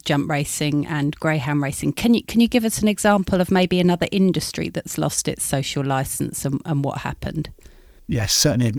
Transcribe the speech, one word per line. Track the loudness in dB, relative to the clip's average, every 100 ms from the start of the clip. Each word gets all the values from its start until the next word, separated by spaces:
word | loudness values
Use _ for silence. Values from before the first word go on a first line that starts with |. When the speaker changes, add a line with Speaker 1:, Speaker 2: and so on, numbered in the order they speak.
Speaker 1:
jump | 0 -2 0
racing | -2 -2 -2 0 0 0
and | -2 -2 -2
greyhound | -2 0 0 0
racing. | -2 -2 -4
Can | 0 2
you, | 2
can | 2 2
you | 4
give | 4
us | 0 0
an | 0
example | 2 4 2 2 0
of | 2
maybe | 2 4 4
another | 4 2 0
industry | 2 2 2 -2 -6 -6
that's | -6 -6 -4
lost | -2 -2 -4
its | -4
social | -2 -2 -2 -4
licence | -2 -2 -2 -4 -6 -4
and, | -4 -4
and | -2 -2
what | -2 -4
happened? | -8 -8 -6 -6 -8 -12 -20 -20 -20 -20 -6
Speaker 2:
Yes, | -4 0
certainly. | 2 2 4 2